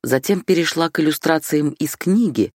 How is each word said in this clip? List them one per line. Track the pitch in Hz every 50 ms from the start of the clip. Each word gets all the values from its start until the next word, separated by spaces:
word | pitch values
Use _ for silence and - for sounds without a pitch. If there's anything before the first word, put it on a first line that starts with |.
| -
затем | 120 127 135 - - 202 185
перешла | - - 190 170 165 151 - 165 165 160
к | - -
иллюстрациям | 156 151 151 - - 160 160 156 - - 156 151 151 147
из | - _ 160 143 -
книги | _ - 175 190 226 240 185 123 110 98 - _